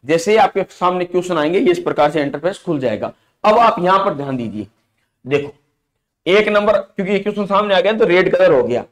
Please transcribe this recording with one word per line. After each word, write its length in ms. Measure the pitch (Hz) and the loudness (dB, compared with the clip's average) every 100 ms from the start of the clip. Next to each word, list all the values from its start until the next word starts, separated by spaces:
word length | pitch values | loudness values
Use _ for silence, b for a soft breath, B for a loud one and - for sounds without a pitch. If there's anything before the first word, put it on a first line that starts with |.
जैसे 260 | - 165 208 | 0 0 2
ही 60 | 220 | 4
आपके 240 | 190 196 185 | 4 0 -6
सामने 340 | - 180 180 | -2 -2 -2
क्वेश्चन 340 | 180 180 180 170 | -2 -4 -2 -2
आएंगे, 200 | 151 185 | 0 0
ये 120 | 233 | 0
इस 80 | - | 0
प्रकार 300 | 156 143 151 | -2 0 0
से 120 | 160 | 0
interface 400 | 143 139 165 196 - | -4 -4 -6 -6 -6
खुल 120 | 151 | -4
जाएगा। 320 | 127 107 113 - _ _ | -4 -4 -8 -12 _ _
अब 140 | - 233 | 2 4
आप 180 | 233 170 | 2 2
यहाँ 260 | 175 190 | 0 2
पर 100 | 196 | 0
ध्यान 220 | 147 139 131 | -4 -6 -6
दीजिए, 300 | 113 104 98 _ _ _ _ _ | -8 -10 -12 _ _ _ _ _
देखो 280 | 127 139 143 - _ _ _ _ _ _ - | -4 -4 -4 -16 _ _ _ _ _ _ 0
एक 220 | 196 214 | 0 2
नंबर, 240 | 208 208 | 0 2
क्योंकि 400 | 202 - - 190 | 0 -2 -8 -2
ये 60 | 196 | -2
क्वेश्चन 280 | 202 208 196 | -2 -6 -2
सामने 280 | 196 208 | -2 2
आ 60 | 190 | 2
गया 120 | 185 | 2
तो 120 | 220 | 0
red 260 | 214 175 185 | 2 2 2
color 200 | 180 185 | 4 4
हो 100 | 139 | 4
गया। 220 | 113 120 - | 2 -4 -6